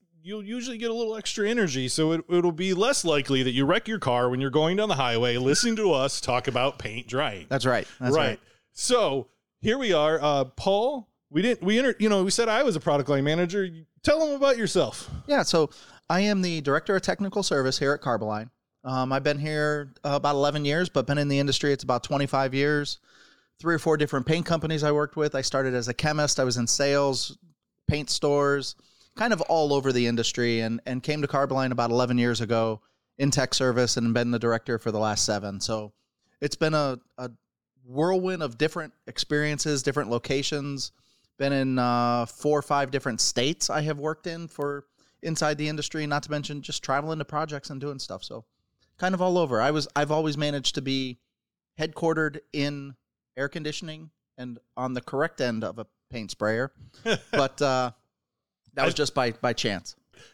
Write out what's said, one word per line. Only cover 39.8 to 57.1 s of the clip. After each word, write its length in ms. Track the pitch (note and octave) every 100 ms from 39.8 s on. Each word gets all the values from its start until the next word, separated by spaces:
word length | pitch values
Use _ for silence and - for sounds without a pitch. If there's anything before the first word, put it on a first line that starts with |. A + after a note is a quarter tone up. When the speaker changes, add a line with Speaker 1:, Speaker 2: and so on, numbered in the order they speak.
Speaker 2:
different 260 | C#3 C3+ G#2+
locations. 840 | A#2 - C#3 C3+ D3 C#3+ C#3 - - _ _ _ -
Been 140 | C#3
in, 240 | C#3 C3+ B2+
uh, 480 | B2 A#2+ A#2+ A#2+ A#2
four 320 | - D3 D3
or 40 |
five 280 | - C#3+ C3+
different 280 | C3+ C3 A2
states 500 | - - C3 F3 -
I 100 | D#3
have 160 | D3+ D3
worked 280 | D3+ D#3 F3+
in 200 | E3 E3
for 380 | - C#3+ C#3+ - _ _ _
inside 340 | E3 D#3+ D3+ D3
the 120 | D3+
industry, 380 | D3+ C#3+ D#3 D3+
not 160 | D3
to 60 | D3
mention 300 | D3 C#3 D3
just 220 | - -
traveling 360 | - D#3 D3+ D#3+
to 60 |
projects 460 | C#3+ D3+ D#3 D3 -
and 100 | C3+
doing 180 | D3 C3+
stuff. 240 | - F#2+
So 200 | - A2+ - _ _ _ _ -
kind 160 | F3+
of 80 | F#3
all 160 | F3+ F3+
over. 200 | D#3 A#2
I 80 | C3
was, 180 | D3+ C#3+ D3+
I've 140 | D3
always 260 | D#3 D#3 C#3+
managed 380 | D3 C#3+ C3
to 80 | -
be 360 | C3+ C3+ C3 B2 _ _ _ _ _ -
headquartered 600 | D#3 - E3 D#3+ D#3 C#3+ -
in 420 | D3 C#3+ C#3+ C#3 C3 _ _ _ -
air 120 | C#3
conditioning 640 | E3+ D3+ D3+ E3 D#3 D#3+ _ _ -
and 220 | B2+ A#2 - -
on 180 | B2+
the 60 | B2+
correct 400 | - C3+ D#3+ -
end 240 | B2+ A2+
of 140 | G#2+ A2+
a 80 | G#2 _ _
paint 200 | A#2+ G2+
sprayer. 420 | - G#2 A2+ C3 - - -
Speaker 1:
<laughs> 260 | A3+